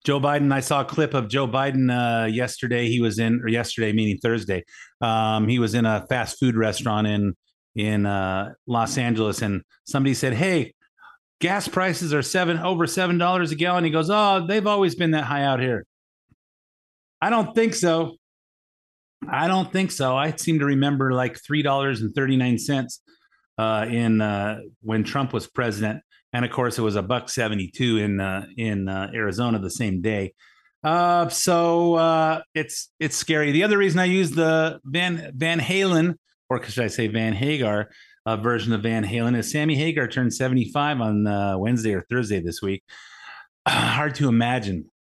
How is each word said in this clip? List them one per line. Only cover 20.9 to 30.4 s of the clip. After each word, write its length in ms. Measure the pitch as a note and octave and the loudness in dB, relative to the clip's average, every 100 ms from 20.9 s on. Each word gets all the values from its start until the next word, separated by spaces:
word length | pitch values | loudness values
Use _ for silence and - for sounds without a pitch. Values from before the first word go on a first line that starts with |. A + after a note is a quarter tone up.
| C#3 C3+ | 2 2
like, 260 | B2+ B2 - | 2 0 -4
three 200 | - D3+ | -4 0
dollars 380 | C#3+ C#3 C#3 A2+ | 2 2 0 -2
and 120 | G#2+ | -2
thirty-nine 460 | C#3 C3+ C3 B2 A#2 | 0 2 4 2 0
cents, 420 | - C#3 B2 - _ _ _ _ _ - | 0 -2 -2 -10 _ _ _ _ _ -4
uh, 300 | A2 G#2+ A#2 | 0 0 0
in, 320 | A#2 A#2 A2 | 0 2 2
uh, 380 | G#2+ G2+ G2+ G#2+ - - | 2 0 -2 -6 -12 -12
when 220 | G#2+ A2 | -4 -2
Trump 300 | G2+ C#3 C3 | 0 -2 -2
was 140 | A2+ - | -4 -6
president. 540 | - A#2+ G#2 A2 G#2+ - _ _ | -4 -2 -2 -4 -4 -12 _ _
And 100 | A#2+ A#2+ | -4 -2
of 60 | |
course, 260 | - B2 A2+ | -2 -2 0
it 60 | |
was 140 | A2 G2+ | 0 0
a 40 | |
buck 280 | F#2+ B2 - | 0 -2 -4
seventy-two 680 | - A2 G#2 F2+ - B2 A2 | -2 -2 -2 -6 -2 0 0
in, 220 | G#2 G2 | 0 0
uh, 260 | F#2+ F#2+ G2 B2 | -2 -4 -8 -6
in, 300 | A2+ G2+ F#2+ | -4 -2 -2
uh, 220 | F#2+ G2 A2+ | -4 -6 -4
Arizona 420 | G#2 F#2 B2 A2 | -2 -2 0 -2
the 140 | F#2+ | -4
same 300 | - A2 F#2 | -4 -2 -2
day. 320 | G#2+ G#2 F#2+ - | -2 -2 -4 -10